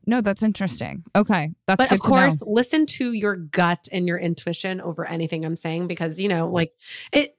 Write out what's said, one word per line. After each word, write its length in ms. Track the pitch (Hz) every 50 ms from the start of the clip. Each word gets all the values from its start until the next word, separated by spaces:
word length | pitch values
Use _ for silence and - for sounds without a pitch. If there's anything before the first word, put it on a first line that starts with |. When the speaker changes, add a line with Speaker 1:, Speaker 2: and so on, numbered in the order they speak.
| -
Speaker 1:
No, 140 | - 233 254
that's 220 | 220 208 196 - -
interesting. 640 | 220 202 - 196 180 120 - 120 76 69 - 170 - -
Okay. 380 | 202 208 - 220 180 147 156 165 _ _ -
That's 80 | 190 190
Speaker 2:
But 100 | 254 269
Speaker 1:
good 40 | -
Speaker 2:
of 60 | 196
Speaker 1:
to 80 | - -
know. 60 | 269
Speaker 2:
course, 260 | 262 262 277 - 147 -
listen 400 | 214 208 226 247 247 - 311 311
to 260 | 294 - - 262 247 240
your 240 | 214 202 208 202
gut 500 | 185 170 151 - - 180 170 175 175 - - -
and 160 | 190 180 175
your 100 | 170 175
intuition 640 | 180 170 170 - - - 170 - - 190 185 185
over 260 | - 175 165 165 165
anything 380 | 165 165 165 165 156 - 160 160
I'm 100 | 160 165
saying, 320 | 165 - 165 160 165 180
because, 320 | 175 180 165 165 165 160 170
you 100 | 190 208
know, 200 | 190 165 170 -
like, 220 | 170 175 165 160 _ _ - - - - - - -
it, 240 | 285 294 - _